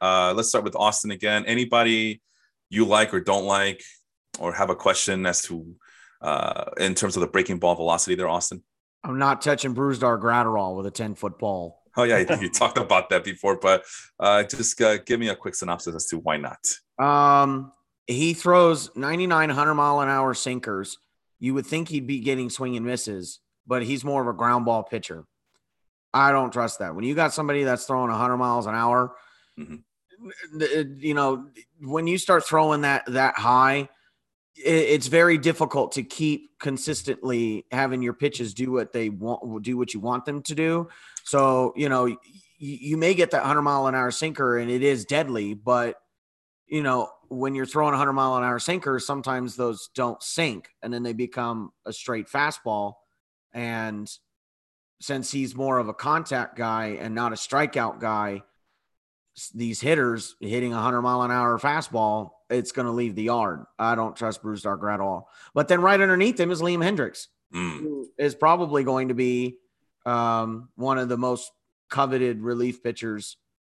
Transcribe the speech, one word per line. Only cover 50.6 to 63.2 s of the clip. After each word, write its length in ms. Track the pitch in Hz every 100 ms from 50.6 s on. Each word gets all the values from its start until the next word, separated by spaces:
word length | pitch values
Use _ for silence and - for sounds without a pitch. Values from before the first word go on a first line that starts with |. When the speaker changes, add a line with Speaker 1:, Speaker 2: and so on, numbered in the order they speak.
| - _
Speaker 2:
and 120 | 117
then 100 | 120
they 80 | 120
become 640 | 113 123 127 117 113 98 _ -
a 60 |
straight 360 | 104 - 113 98
fastball. 680 | 143 147 - 120 104 101 - _ _ _ _ _
And 580 | 120 117 117 110 104 104 - _ _ _ _ _ _ _ _
since 280 | - 135 -
he's 240 | 139 127
more 240 | 120 135 127
of 120 | 110
a 40 |
contact 600 | - 139 160 160 131 117 -
guy 400 | 113 110 110 87
and 120 | 110
not 200 | 113 117
a 20 | 110
strikeout 640 | - 135 151 135 113 -
guy, 420 | 113 107 104 98 - _ _ _ _ _ _ _ _ -
s-, 160 | -
these 280 | 113 117 107
hitters 560 | 135 156 123 117 - -
hitting 340 | 104 123 123
a 60 | 113
hundred 220 | 123 123
mile 200 | 123 123
an 80 | 123
hour 280 | 123 120 117
fastball, 720 | 143 151 - 117 107 107 98 - -
it's 220 | 123 123
gonna 220 | - 123
leave 200 | 117 117
the 100 | 98